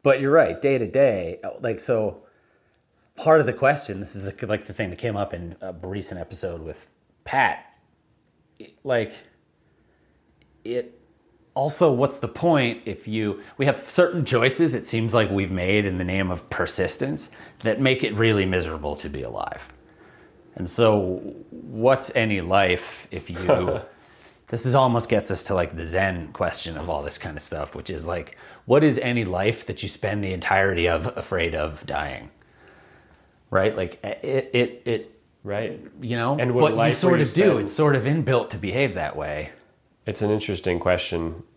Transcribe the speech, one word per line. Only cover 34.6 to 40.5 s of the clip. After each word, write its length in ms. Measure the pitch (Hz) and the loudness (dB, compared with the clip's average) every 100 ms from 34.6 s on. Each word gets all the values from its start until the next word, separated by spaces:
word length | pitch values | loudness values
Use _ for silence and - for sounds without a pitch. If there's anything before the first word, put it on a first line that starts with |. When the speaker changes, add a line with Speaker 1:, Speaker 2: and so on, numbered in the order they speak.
| 120 - | 0 -2
Speaker 1:
it, 260 | - 110 - _ _ _ | -6 -6 -6 _ _ _
Speaker 2:
Right. 360 | 101 101 110 - - - | -8 -6 -6 -10 -18 -14
Speaker 1:
you 160 | 120 120 | -6 -2
know, 200 | 120 143 | -2 0
Speaker 2:
And 160 | 123 | 0
what 60 | 123 | 4
Speaker 1:
but 80 | 151 | 2
you 60 | 113 | 4
Speaker 2:
life 180 | 117 120 | 2 4
Speaker 1:
sort 160 | 185 | 4
Speaker 2:
where 80 | 170 | 4
you 60 | 139 | 2
Speaker 1:
of 60 | |
do. 80 | 165 | 4
Speaker 2:
spend 180 | 202 123 | 4 2
Speaker 1:
It's 120 | 101 | -2
sort 220 | - 151 135 | 2 4 4
of 80 | |
inbuilt 440 | 117 160 131 127 107 | 2 0 2 2 0
to 60 | 92 | -6
behave 360 | 98 110 139 | -4 0 0
that 200 | 92 76 - | 0 -6 -6
way. 360 | 76 76 - - _ _ _ _ - | -6 -6 -8 -14 _ _ _ _ -8
Speaker 2:
It's 160 | 98 | -2
an 80 | 104 | 0
interesting 480 | 107 - | 0 -2